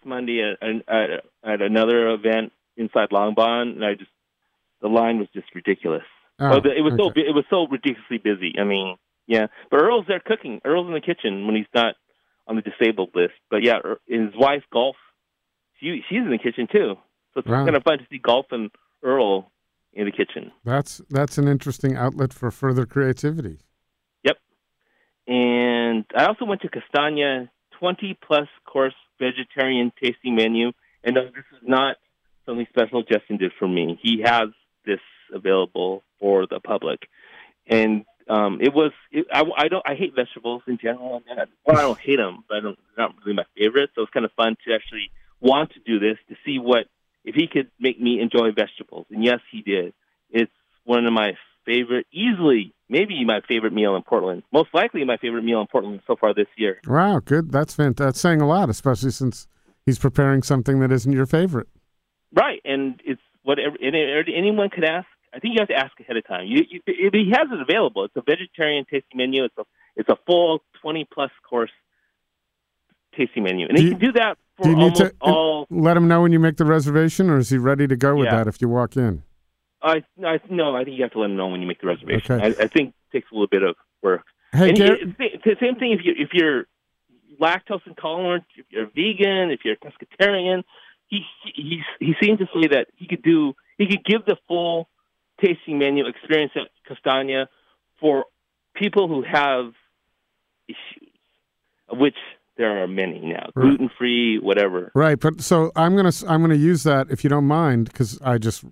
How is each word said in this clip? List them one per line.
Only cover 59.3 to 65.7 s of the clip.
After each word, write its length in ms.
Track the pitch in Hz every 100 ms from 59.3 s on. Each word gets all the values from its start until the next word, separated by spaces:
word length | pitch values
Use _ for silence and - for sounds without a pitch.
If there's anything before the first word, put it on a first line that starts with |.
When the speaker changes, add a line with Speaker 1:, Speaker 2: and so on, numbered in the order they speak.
| - - _ _ _ -
Speaker 2:
he's 120 | 123
preparing 440 | 135 - 139 135
something 380 | 127 135 117 135
that 100 | 131
isn't 200 | 131 120
your 140 | 135 131
favorite. 420 | 160 185 131 - _ _ _ _ _ _
Speaker 1:
Right, 280 | 165 - -
and 360 | 143 135 135 123
it's 160 | - 127 _ _
what 140 | - 147
ev-, 180 | 139 147
and, 140 | 131
and 340 | 160 143 147 160
anyone 420 | 165 202 214 202
could 140 | -
ask 220 | 156 170 180 _ _
I 40 | 127
think 160 | 226
you 60 | 220
have 80 |
to 60 | 208